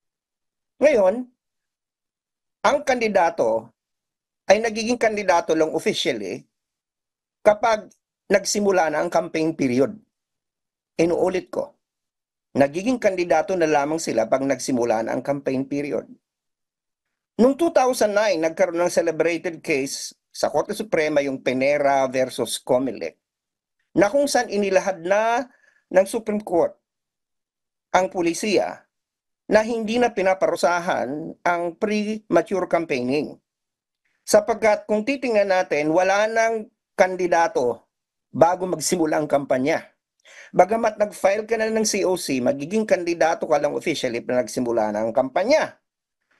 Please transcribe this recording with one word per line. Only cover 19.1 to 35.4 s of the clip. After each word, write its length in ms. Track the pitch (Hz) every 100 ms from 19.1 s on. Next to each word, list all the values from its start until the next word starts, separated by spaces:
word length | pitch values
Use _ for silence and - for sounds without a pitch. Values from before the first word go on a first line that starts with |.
| 156 165 165 175 160
case 480 | 165 143 139 - - - _
sa 160 | - 113
Korte 240 | 147 196
Suprema, 480 | 208 220 165 151 147
yung 240 | 139 135 139
Pinera 640 | 131 135 147 139 139 131
versus 480 | 127 123 - 113 -
Comelec, 640 | - 127 131 98 80 - _ _ _ _ _ _ _
na 160 | 156 202
kung 160 | 285 285
saan 240 | 247 214
inilahad 560 | 202 196 185 185 165 175
na 400 | 202 226 240 262 _ _ _ _
ng 220 | 185 196
Supreme 320 | 233 214 208
Court 320 | 202 170 139 - _ _ _ _ _ _ _ _ _ _ _
ang 160 | 180 185
pulisiya 800 | 190 170 170 214 156 87 - _ _ _ _ _ _ -
na 80 | 208
hindi 400 | 220 233 214 240
na 160 | 240 220
pinaparusahan 1200 | 190 190 156 165 180 175 170 120 117 151 160 - 165
ang 320 | 175 175 165
premature 880 | 208 214 208 214 - 170 220 190 175
campaigning. 720 | 170 165 131 123 147 123 - _ _ _ _ _ _ _ _ -
Sapagkat 640 | 214 208 220 220 208 -
kung 160 | 214 214
titingnan 480 | 277 262 214